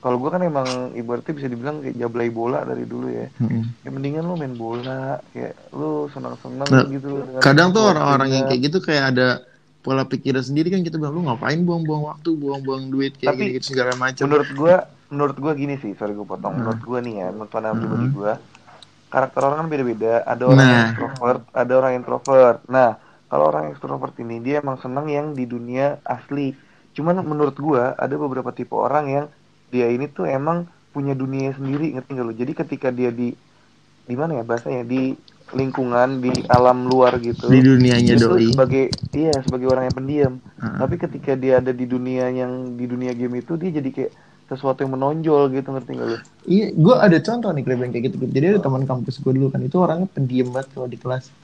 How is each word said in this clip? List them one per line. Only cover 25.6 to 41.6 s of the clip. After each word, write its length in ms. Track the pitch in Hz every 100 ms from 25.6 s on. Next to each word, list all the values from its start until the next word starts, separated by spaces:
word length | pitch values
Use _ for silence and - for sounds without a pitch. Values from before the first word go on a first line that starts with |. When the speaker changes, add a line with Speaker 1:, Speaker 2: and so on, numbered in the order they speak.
| 120 127 143 143
Speaker 1:
asli. 560 | - 123 - 143 139 135 _ _ _
Cuman 300 | - 156 185
menurut 320 | 151 151 147 139
gua 380 | 147 135 123 -
ada 180 | 127 147
beberapa 340 | 147 127 123
tipe 240 | 123 120
orang 320 | 113 113 147 143
yang 180 | 139 147 _ _ _ _
dia 200 | 123 117
ini 180 | 120 143
tuh 180 | 143 175
emang 420 | 135 147 170 175 _ _
punya 220 | 143 139
dunia 420 | 135 131 135 135 135
sendiri, 360 | 135 143 160
ngerti 200 | 127 123
nggak 140 | 135 117
lu? 60 | 113
Jadi 160 | 123
ketika 340 | 165 160 135 135
dia 180 | 123 123
di, 220 | 120 120 - _ _ _ _ _ _
di 120 | - 123
mana 200 | 165 143
ya 80 |
bahasanya, 400 | 113 117 147 127
di 320 | 120 131 131 - - _ -
lingkungan, 720 | - 135 135 127 120 127 135
di 120 | 127 127 -
alam 380 | 123 127 127 127
luar 300 | 131 123 123
gitu. 300 | 117 117 120
Speaker 2:
Di 120 | 131
dunianya 420 | 131 131 123 120 120
Speaker 1:
Dia 100 | 117
tuh 140 | 117 120
Speaker 2:
doi. 120 | 117
Speaker 1:
sebagai, 340 | 131 127 131 135 - -
iya, 200 | 143 160 143
sebagai 300 | 131 127 127
orang 160 | 131 127
yang 100 | 127
pendiam. 380 | 131 147 135 127 - -
Speaker 2:
Heeh. 180 | 113 -
Speaker 1:
Tapi 180 | 135 175
ketika 340 | 175 143 -
dia 260 | 131 131
ada 120 | 127